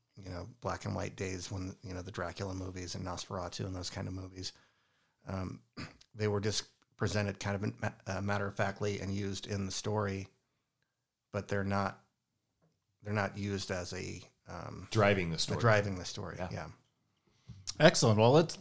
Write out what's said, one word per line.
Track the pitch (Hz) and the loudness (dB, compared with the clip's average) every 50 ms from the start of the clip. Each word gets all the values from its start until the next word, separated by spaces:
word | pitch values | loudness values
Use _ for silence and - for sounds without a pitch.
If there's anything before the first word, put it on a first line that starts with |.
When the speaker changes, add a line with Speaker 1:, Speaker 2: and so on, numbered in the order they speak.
| _ _ - | _ _ -20
Speaker 1:
you | 101 98 92 | -16 -12 -10
know, | 90 87 90 117 123 - | -10 -10 -10 -12 -12 -6
black | - 95 92 - - | -4 -4 -4 -2 -4
and | 98 95 | -4 -2
white | 92 95 98 - | -2 -4 -4 -6
days | - 98 92 92 90 90 - | -6 -6 -4 -4 -6 -6 -6
when, | 98 95 92 95 95 - - | -6 -6 -6 -6 -8 -10 -10
you | 92 92 | -10 -8
know, | 90 90 | -8 -8
the | 98 101 | -8 -6
Dracula | - 87 85 85 - 98 95 92 | -6 -6 -6 -4 -6 -6 -6 -4
movies | 92 92 92 92 92 90 87 - | -6 -6 -8 -8 -8 -8 -8 -6
and | 95 92 | -6 -6
Nosferatu | 92 90 - - - 101 95 90 87 - - 101 | -6 -6 -6 -8 -6 -6 -6 -6 -6 -6 -6 -6
and | 92 92 | -6 -6
those | 90 90 - | -6 -6 -6
kind | - 98 98 98 | -6 -6 -6 -6
of | 95 | -6
movies. | 95 95 92 92 92 92 - - - _ _ _ _ _ _ _ _ _ _ _ _ - | -8 -8 -10 -10 -10 -10 -10 -10 -14 _ _ _ _ _ _ _ _ _ _ _ _ -10
Um, | - 95 92 92 - - - _ _ - | -8 -6 -4 -4 -6 -8 -10 _ _ -14
<clears throat> | - - - - - - _ - | -14 -14 -14 -14 -20 -20 _ -6
they | 110 107 104 | -2 0 0
were | 101 101 | 0 0
just | 98 107 101 - - - _ _ _ _ _ | 0 0 -2 -2 -4 -6 _ _ _ _ _
presented | - 110 95 92 104 101 101 101 - | -2 -2 0 2 2 0 0 -2 -2
kind | - 101 101 | -2 -2 -2
of | 95 104 | 0 -2
in | 113 - - 107 | -2 -4 -2 -4
ma-, | 107 - - - | -6 -6 -6 -6
uh, | - 95 95 | -4 -4 -2
matter-of-factly | 101 101 101 101 101 98 - - 101 98 98 - 104 104 101 92 | 0 0 0 0 0 -2 -2 0 -2 -2 0 -2 -2 -2 -2 -2
and | 95 98 98 | -2 -2 -2
used | 101 101 98 98 - - | -2 -2 -4 -4 -6 -4
in | - 104 98 98 | -4 -4 -2 -2
the | 95 - | -2 -4
story, | - - 104 104 107 104 98 98 98 98 - _ _ _ _ _ _ _ _ _ _ _ _ _ _ _ _ _ _ _ _ - | -4 -2 -2 0 0 0 0 -2 -4 -6 -10 _ _ _ _ _ _ _ _ _ _ _ _ _ _ _ _ _ _ _ _ -6
but | 101 98 - | -6 -4 -2
they're | 104 101 98 | -2 0 0
not, | 101 101 98 98 95 - - _ _ _ _ _ _ _ _ _ _ _ _ _ _ _ _ _ _ _ _ - | 2 2 2 2 0 -2 -6 _ _ _ _ _ _ _ _ _ _ _ _ _ _ _ _ _ _ _ _ -6
they're | 104 104 | -2 0
not | 107 98 98 98 | 0 0 0 -2
used | 101 98 104 98 92 92 - | -4 -4 -2 -2 -2 -2 -2
as | 95 90 87 - 92 | -4 -4 -4 -6 -6
a, | 90 92 95 95 95 - - _ _ _ - | -6 -6 -8 -8 -10 -14 -18 _ _ _ -14
um, | 90 85 80 76 - 82 90 - | -12 -10 -10 -10 -12 -12 -8 -2
Speaker 2:
Driving | - 110 101 101 101 95 87 82 | 2 4 6 6 6 6 4 0
the | 80 | 0
Speaker 1:
a | 76 | -2
Speaker 2:
story. | - - 95 - | -2 -2 0 4
Speaker 1:
driving | 117 113 107 104 101 101 95 92 | 6 6 6 6 4 2 -2 -4
the | - | -6
story, | - - 104 95 85 82 - | -8 -8 -8 -8 -8 -6 -6
Speaker 2:
Yeah. | 90 - - | -6 -6 -6
Speaker 1:
yeah. | 101 78 - - - _ _ _ _ _ _ _ _ _ _ _ _ _ - - - - - - - | -6 -8 -10 -12 -18 _ _ _ _ _ _ _ _ _ _ _ _ _ -20 -18 -14 -10 -8 2 8
Speaker 3:
Excellent. | 151 180 - - - 113 104 107 | 8 8 8 8 8 8 8 10
Well, | 110 120 139 | 10 10 10
let's, | 165 170 - - - | 10 8 6 4 8